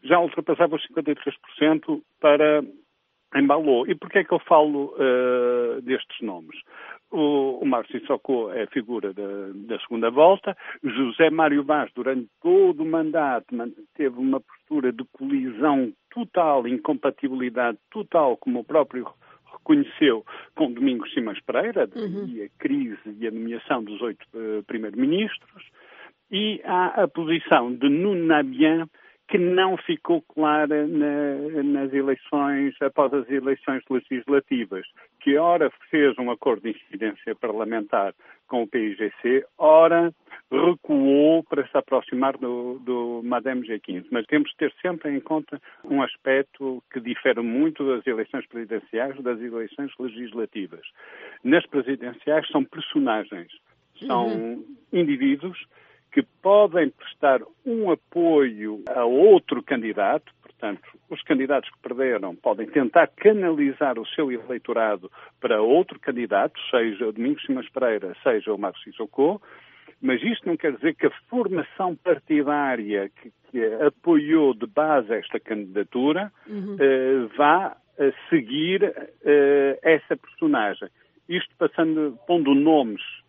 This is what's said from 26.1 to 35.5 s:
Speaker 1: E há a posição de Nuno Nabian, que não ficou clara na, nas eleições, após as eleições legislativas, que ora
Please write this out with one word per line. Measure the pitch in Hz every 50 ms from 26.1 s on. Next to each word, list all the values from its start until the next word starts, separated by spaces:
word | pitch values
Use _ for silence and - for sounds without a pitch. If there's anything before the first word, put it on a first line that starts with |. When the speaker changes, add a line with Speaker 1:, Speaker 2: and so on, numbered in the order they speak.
| _ _ _ _
Speaker 1:
E | 220 190 208 214 208 - -
há | - 190 180 180 180 - - 196
a | 165
posição | _ - 170 156 165 160 147 - 175 143 120 123 123
de | 120 123 143
Nuno | 143 156 180 208 202 175 170
Nabian, | 160 156 151 143 135 127 127 151 156 160 165 165 160 _ _ _ - _ _ _ _
que | - 202
não | 175 175 180 185 190 190 190
ficou | 165 - - 170 147 _ - 175 160 -
clara | _ - - 156 151 151 151 151 143 151 151 147
na, | 151 170 151 147 147 143 147 147 143 139 139 143 151 160 151 139
nas | 143 143 139 139 135 131
eleições, | 139 135 139 135 - - - - 147 143 139 139 139 139 139 135 _
após | 147 135 - - 143 127 131
as | 143 120 117
eleições | 135 139 127 135 139 - - - 135 135 - _
legislativas, | 131 127 - _ 135 123 113 - 139 139 135 _ 139 123 113 92 98 92 92 - _ - - _ _ _
que | - 143 139
ora | 147 165 170